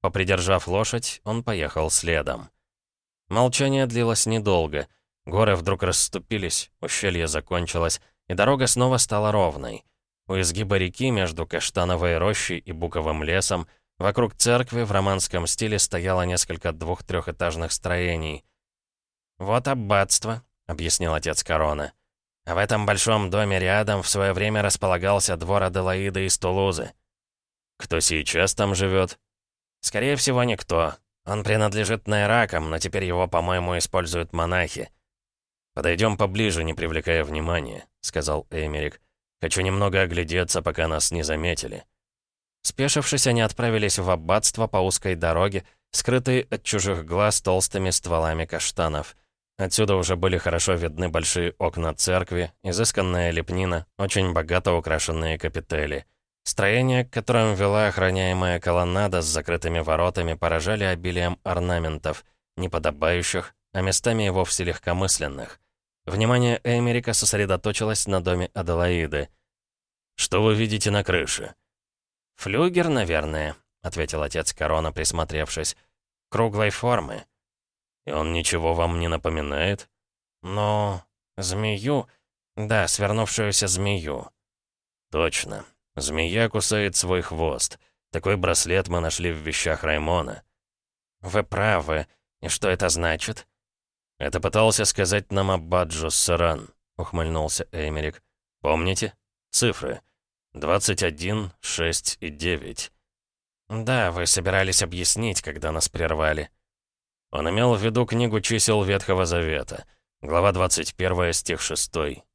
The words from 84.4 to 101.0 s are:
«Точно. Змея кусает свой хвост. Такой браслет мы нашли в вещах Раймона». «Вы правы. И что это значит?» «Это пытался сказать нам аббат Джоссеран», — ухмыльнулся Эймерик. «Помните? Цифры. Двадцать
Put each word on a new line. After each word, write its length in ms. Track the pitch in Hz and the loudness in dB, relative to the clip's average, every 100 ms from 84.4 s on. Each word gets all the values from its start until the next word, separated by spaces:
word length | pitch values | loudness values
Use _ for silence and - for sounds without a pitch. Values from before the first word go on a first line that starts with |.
| _ _ _ _ _ _ _ | _ _ _ _ _ _ _
«Точно. 540 | 78 82 - - - - _ _ - | 0 0 0 -6 -10 -14 _ _ -8
Змея 520 | 69 78 82 101 113 | -4 -2 0 0 0
кусает 460 | 107 - 107 101 | 0 0 0 0
свой 280 | - 90 90 | 0 0 0
хвост. 580 | 85 80 80 64 - - _ _ _ | 0 -2 -2 0 -4 -6 _ _ _
Такой 240 | 80 95 101 | -4 0 2
браслет 500 | 90 85 82 92 92 | 2 2 2 0 0
мы 140 | 87 | -2
нашли 320 | 82 - 87 | -2 -2 -4
в 60 | 80 | -4
вещах 440 | 76 73 85 78 | -4 -2 -2 -2
Раймона». 600 | 78 76 76 90 71 - _ _ _ _ _ _ _ _ | 0 0 0 0 -2 -10 _ _ _ _ _ _ _ _
«Вы 220 | 95 98 | -4 -2
правы. 640 | - 95 104 95 76 78 76 _ _ _ | -2 0 2 2 0 -4 -4 _ _ _
И 60 | 82 | -6
что 200 | - 104 | -2 0
это 200 | 90 92 | 0 0
значит?» 580 | 80 85 80 - - - _ _ _ _ _ _ _ | 0 0 -2 -4 -10 -14 _ _ _ _ _ _ _
«Это 220 | 69 85 | -4 -2
пытался 440 | 95 107 110 107 | 0 4 4 4
сказать 460 | 104 - 92 104 - | 2 2 2 0 0
нам 200 | 98 95 | 0 2
аббат 380 | 92 82 90 82 | 0 0 0 0
Джоссеран», — 800 | 80 78 - - 85 85 78 - _ _ - | -2 -2 0 2 2 2 0 -6 _ _ -10
ухмыльнулся 720 | 82 85 80 80 76 - 82 | -6 -2 -2 -2 -2 -4 -6
Эймерик. 500 | 82 76 76 76 - _ _ _ _ | -6 -4 -4 -6 -8 _ _ _ _
«Помните? 520 | 71 80 87 95 107 - _ _ _ | 0 2 2 0 -4 -8 _ _ _
Цифры. 500 | - 120 - 65 60 _ _ _ _ _ | 0 0 0 -6 -8 _ _ _ _ _
Двадцать 480 | - 73 95 - 92 | -6 0 2 2 0